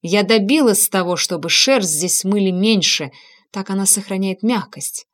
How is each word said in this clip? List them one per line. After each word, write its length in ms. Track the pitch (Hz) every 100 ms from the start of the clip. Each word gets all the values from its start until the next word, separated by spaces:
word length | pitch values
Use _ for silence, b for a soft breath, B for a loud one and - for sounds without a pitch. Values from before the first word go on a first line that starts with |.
Я 220 | 170 202
добилась 640 | 190 226 196 294 262 196 -
того, 280 | 190 180 175
чтобы 340 | - 170 165
шерсть 400 | - - 269 190
здесь 340 | 151 180 -
мыли 260 | 190 202 196
меньше, 600 | 180 208 214 160 - 143 b b b b
так 180 | - 196
она 160 | 196
сохраняет 580 | 196 - 196 190 190 190
мягкость. 640 | 214 240 - - - - -